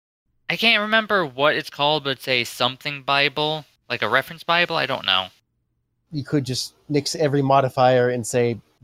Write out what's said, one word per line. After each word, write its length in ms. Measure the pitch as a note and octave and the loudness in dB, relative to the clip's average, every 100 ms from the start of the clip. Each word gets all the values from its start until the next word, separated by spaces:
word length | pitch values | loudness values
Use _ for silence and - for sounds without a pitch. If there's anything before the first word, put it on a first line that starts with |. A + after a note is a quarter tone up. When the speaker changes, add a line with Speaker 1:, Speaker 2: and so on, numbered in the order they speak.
| _ _ _ _ - | _ _ _ _ -8
Speaker 1:
I 60 | E3+ | -2
can't 260 | A3+ A3+ | 2 2
remember 420 | G#3 A3 G#3+ G#3 D#3 | 2 0 2 0 0
what 300 | B2+ D3 C3+ | 2 2 2
it's 140 | D3 | -4
called, 360 | - C#3+ D3+ C#3 | -2 0 0 -2
but 60 | |
it's 160 | C3 - | -4 -2
a 160 | B2+ A#2 | -2 -2
something 580 | - B2 B2+ D3+ C#3+ | -2 -2 -2 -10 -8
bible, 640 | C3+ C#3 C#3+ C#3 D3+ D#3 C#3+ _ - | -2 2 2 0 -2 -4 -8 _ -8
like 120 | A#2+ | -4
a 80 | A2 | 0
reference 340 | B2+ - E3 | 0 0 -6
bible, 340 | - E3+ F3 E3 | -2 0 0 -2
I 100 | C3 | -2
don't 180 | B2 G2 | -2 0
know. 220 | F#2 F#2 - _ _ _ _ _ _ _ | 0 -2 -10 _ _ _ _ _ _ _
Speaker 2:
You 120 | D3+ | -10
could 220 | C3 D3+ B2+ | -4 -2 -2
just 280 | B2+ - - - | -6 -8 -12 -4
nix 240 | D3 C#3 E3+ | -2 -2 -2
every 280 | D3+ C#3+ | 0 2
modifier 680 | C3+ C3+ C3 - B2+ B2+ B2 | 4 4 2 2 4 4 2
and 160 | B2 A2+ | 0 -2
say 320 | B2+ A#2+ A2+ - _ | 0 0 -2 -10 _